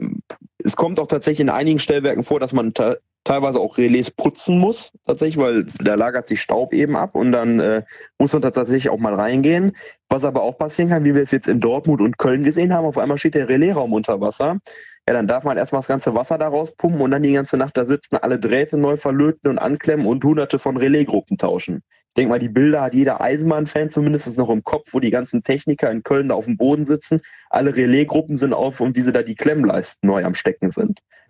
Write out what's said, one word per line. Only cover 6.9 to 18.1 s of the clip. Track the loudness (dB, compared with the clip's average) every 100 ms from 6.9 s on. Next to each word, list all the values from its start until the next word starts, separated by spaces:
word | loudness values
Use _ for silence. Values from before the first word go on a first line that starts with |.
| 0
ab | -2 -2
und | 0
dann, | 2 2 2
äh, | 2 0 -4 -18 -20 _
muss | 0
man | 2
tatsächlich | 0 -2 0 0 0
auch | -2
mal | -2 0
reingehen. | 0 2 2 2 0 -2 -16 -20 _
Was | -2 0
aber | -2
auch | -4 -4
passieren | -6 -2 0
kann, | 2 4
wie | 2
wir |
es | 2
jetzt | -2 0
in | 0
Dortmund | 2 0 0 2
und | 2 0
Köln | 0 2
gesehen | 2 2 2
haben, | 2 0
auf | -2
einmal | -2 0
steht | 0 -2
der | 0
Relaisraum | 2 2 0 -2
unter | -2 -2 -2
Wasser. | -2 -2 -4 -4 -8 -20 -20 -8 -2
Ja, |
dann | 0 0
darf | 0
man | 0 -2
erstmal | -2 -4
das | -2
ganze | -2 0 -2
Wasser | -2 -2
da | -2
rauspumpen | -2 -4 -2 0 2
und | 0
dann | 2
die | 2
ganze | 2 0 -2
Nacht | -2 -2
da | 0
sitzen, | -2 -2